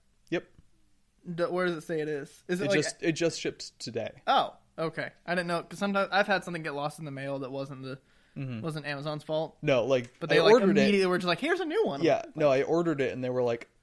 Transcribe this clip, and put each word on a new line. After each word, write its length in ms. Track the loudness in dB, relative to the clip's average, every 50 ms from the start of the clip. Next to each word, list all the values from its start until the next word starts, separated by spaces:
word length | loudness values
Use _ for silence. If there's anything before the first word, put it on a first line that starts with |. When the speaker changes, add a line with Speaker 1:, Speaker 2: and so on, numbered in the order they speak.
| _ _ _ _ _ -4
Speaker 1:
Yep. 160 | -4 -4 -4 -6 _ -20 -20 _ _ _ _ _ _ _ _ _ _ _ -12 -10 -4
Speaker 2:
D-, 100 | -2 -2
where 220 | 0 0 0 0
does 100 | 0 -2
it 60 | -4 -6
say 180 | -6 -4 -4
it 80 | -4 -4
is? 340 | -4 -6 -8 -10 -16 -14 _ -4
Is 120 | -4 -2
it, 40 | 0
Speaker 1:
It 40 | 2
Speaker 2:
like, 60 | 2 2
Speaker 1:
just, 180 | 2 0 -4 -4 -2
it 100 | -2 0
just 280 | 2 0 0 0 -2
shipped 380 | -6 -6 -8 -8 -12 -16 -14 -14
today. 320 | -12 -8 -6 -6 -6 -8 -10 -8 -2
Speaker 2:
Oh, 280 | 0 2 2 2 0 -4 -14 _ _ -8 -6
okay. 320 | -6 -6 -6 -6 -10 -10 -10 _ -8
I 80 | -4 -4
didn't 120 | -4 -2 -2
know, 140 | -2 -4 -4
'cause 160 | -6 -8 -6
sometimes 300 | -4 -2 0 0 0 2
I've 160 | 2 0 2
had 160 | 2 0 -2 -2
something 200 | -4 -8 -8 -6
get 120 | -6 -6
lost 240 | -4 -6 -6 -6 -8
in 60 | -12
the 60 | -10 -10
mail 280 | -8 -6 -6 -6 -6
that 100 | -6 -6 -8
wasn't 300 | -8 -8 -8 -10 -12 -12
the, 160 | -12 -12 -14 _ _ _ _ _ _ -12
Speaker 1:
Mm-hmm. 260 | -10 -8 -8 -8 -6 -6
Speaker 2:
wasn't 240 | -6 -6 -6 -6
Amazon's 360 | -8 -8 -6 -6 -6 -8 -8 -6
fault. 340 | -4 -2 -2 -2 -4 -6 -4
Speaker 1:
No, 240 | 0 2 2 2 4
like, 300 | 2 2 0 0 -2 _ -8
Speaker 2:
But 140 | -2 2 4
Speaker 1:
I 40 |
Speaker 2:
they, 40 | 6
like, 120 | 8 8 8
Speaker 1:
ordered 160 | 8 8 6
it. 100 | 6 6
Speaker 2:
immediately 260 | 6 6 4 4 4
were 120 | 4 2 0
just 80 | 0 0
like, 120 | -2 0
"Here's 200 | 0 0 0 0
a 40 | 0
new 200 | -2 0 0 0
one." 180 | 0 0 2 4
Speaker 1:
Yeah, 200 | 4 4 2 0 -4 -2
no, 120 | 2 4 4
I 120 | 4 4 4
ordered 380 | 2 2 2 2 2 2 0
it, 120 | 0 -2 -2
and 100 | -4 -4
they 60 | -2
were 140 | 0 0 2
like, 260 | 2 0 -2 -6 -12 _ _